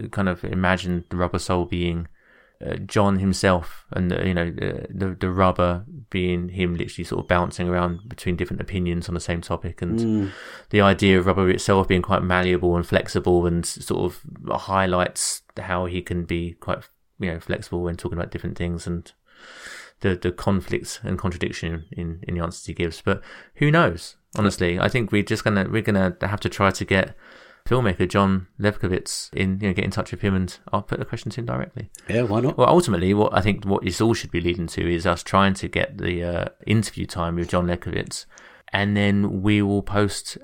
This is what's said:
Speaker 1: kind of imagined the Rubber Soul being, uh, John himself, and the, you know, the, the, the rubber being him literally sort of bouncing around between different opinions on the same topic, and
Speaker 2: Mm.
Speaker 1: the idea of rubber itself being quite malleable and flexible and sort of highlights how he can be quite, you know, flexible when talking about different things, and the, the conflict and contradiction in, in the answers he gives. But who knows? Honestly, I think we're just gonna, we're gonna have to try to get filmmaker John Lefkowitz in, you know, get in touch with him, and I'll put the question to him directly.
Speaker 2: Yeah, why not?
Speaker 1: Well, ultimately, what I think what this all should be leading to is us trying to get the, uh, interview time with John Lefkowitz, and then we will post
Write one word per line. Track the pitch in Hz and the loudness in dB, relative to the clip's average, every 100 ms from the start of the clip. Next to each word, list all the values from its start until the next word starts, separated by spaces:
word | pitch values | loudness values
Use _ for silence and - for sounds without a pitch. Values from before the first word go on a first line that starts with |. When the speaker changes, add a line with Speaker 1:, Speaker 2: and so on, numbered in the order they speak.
| 110 | -8
Speaker 1:
kind | - 95 | -2 -2
of | 90 | -2
imagined | - 92 92 92 92 87 - | -4 0 2 2 0 -4 -4
the | 90 | -4
Rubber | 87 92 | -2 -2
Soul | - 92 87 | 0 0 0
being, | 90 87 85 82 - _ _ _ _ - | -2 -2 -2 -6 -12 _ _ _ _ -8
uh, | 85 | -8
John | 98 - 101 98 | -2 2 2 4
himself, | 98 90 98 90 85 - - | 2 2 4 4 0 -10 -10
and | - 90 | -2 -2
the, | 87 92 | 0 0
you | |
know, | 87 85 | 0 -2
the, | 80 98 - - | -2 -4 -4 -8
the, | - 95 | -4 -4
the | 90 95 | -2 -2
rubber | 90 92 90 90 87 110 165 - | 4 4 4 2 0 -6 -14 -8
being | 95 90 87 90 | -2 0 0 -2
him | 92 90 | -2 -2
literally | 87 - - | 0 -4 -6
sort | 87 - | -6 -6
of | - | 2
bouncing | 90 87 - 87 | 2 2 -2 -2
around | 90 87 85 110 | 0 0 -2 -8
between | - - | -6 -4
different | 87 87 92 | -2 -2 -4
opinions | 92 95 87 87 85 | -4 -2 0 -2 -4
on | |
the | 85 | -6
same | - 85 | -4 -4
topic, | 85 85 87 - | -4 -6 -6 -6
and | 87 110 | -4 0
Speaker 2:
Mm. | 113 110 98 - - - - | 2 2 0 -4 -16 -18 0
Speaker 1:
the | 104 | 4
idea | 98 95 101 95 | 6 6 6 6
of | 90 | 6
rubber | 92 92 | 4 4
itself | 92 - 98 92 | 2 4 4 4
being | 95 | 2
quite | 87 92 | 2 0
malleable | 90 90 90 90 87 | 2 2 2 2 2
and | 87 | 2
flexible | 85 92 - - 90 90 87 | 2 0 2 0 4 4 4
and | 85 | 0
sort | 85 - - - 90 | -2 -8 -6 -2 -2
of | - - - - - | -6 -14 -14 -6 -6
highlights | - 95 95 90 90 - - - - - | 0 0 2 2 0 -2 -4 -6 -10 -14
how | 95 90 90 | -4 -4 -2
he | 90 | -4
can | - 90 | -4 -4
be | 85 85 85 | -2 -4 -4
quite, | 85 - - - _ _ - | -8 -6 -6 -8 _ _ -8
you | 95 | -6
know, | 85 | -6
flexible | - 92 107 87 | -6 -6 -6 -4
when | 87 85 | -4 -4
talking | 90 87 | -6 -6
about | 82 | -6
different | 85 90 - | -6 -8 -4
things, | 87 85 - | -4 -4 -6
and | 87 - _ _ - - - - - - _ | -6 -8 _ _ -20 -20 -20 -18 -18 -20 _
the, | 101 90 | -2 0
the | 90 | -2
conflict | - - 98 - 101 - - | -2 0 0 -2 -6 -6 -8
and | 104 92 | -6 -4
contradiction | 95 85 92 - 85 82 80 | -4 -4 -4 -4 -6 -6 -8
in, | - 85 82 92 | -10 -8 -8 -6
in | |
the | 87 | -4
answers | 85 - - | -4 -6 -10
he | |
gives. | 80 87 - | -4 -4 -2
But | - 98 - - - - | -2 -2 -4 -20 -20 0
who | 147 | 4
knows? | 156 151 85 - - _ - | 6 4 0 -8 -18 _ 0
Honestly, | 104 - 90 90 | 0 2 0 2
I | 104 | 2
think | 127 104 | 2 2
we're | 104 | 0
just | 101 107 | 2 0
gonna, | - 101 95 | 2 2 2
we're | 107 | 0
gonna | 107 101 95 87 | 2 2 2 0
have | 95 104 | -4 -2
to | - | -4
try | - 98 | 2 2
to | 92 | 2
get | 95 98 - - - - - - - | 2 2 2 -4 -20 -20 -20 -12 0
filmmaker | 123 117 90 92 | 2 2 2 2
John | 104 98 95 92 - | 4 4 2 -2 -2
Lefkowitz | 104 101 92 92 - - - | 0 0 0 -2 -4 -8 -8
in, | - 95 95 | -2 -2 0
you | 104 | 0
know, | |
get | 95 | 0
in | 98 | 0
touch | 98 - | -2 -6
with | 92 | -2
him, | 104 | 0
and | 95 90 - - | 0 -2 -6 -6
I'll | 101 | -6
put | 104 - | -4 -6
the | |
question | - 117 117 | -6 -8 -8
to | 117 | -8
him | 120 | -4
directly. | 123 - - 107 - - | -4 -6 -10 -14 -14 -4
Speaker 2:
Yeah, | 104 | -2
why | 120 107 | 0 0
not? | 127 - | 0 4
Speaker 1:
Well, | 127 | 6
ultimately, | 170 175 90 92 | 6 6 2 4
what | 101 107 | 4 4
I | - | 4
think | 107 95 98 | 2 2 0
what | 98 | 0
this | - 87 | 0 2
all | 110 | 2
should | 117 - | 2 -2
be | - | -2
leading | 87 87 82 | 0 -2 -4
to | - 87 | -2 0
is | 85 90 | 0 2
us | 90 | 0
trying | - 98 98 | 2 4 4
to | 95 87 | 2 -2
get | 95 90 101 | -2 -2 -2
the, | 90 87 | -4 -2
uh, | 87 87 95 - - | -2 -2 -4 -6 0
interview | 110 107 - | 2 2 -4
time | 90 - 85 85 | -6 -4 -2 -2
with | 85 | 0
John | 92 87 | 0 0
Lefkowitz, | 87 - 90 - - - - - - - | -2 -4 -6 -6 -10 -14 -20 -20 -20 -6
and | 98 101 104 | 0 2 2
then | 101 101 101 98 | 4 4 2 0
we | 101 104 | 2 4
will | 101 101 | 4 0
post | - 101 101 - - - | 0 0 0 -2 -10 -10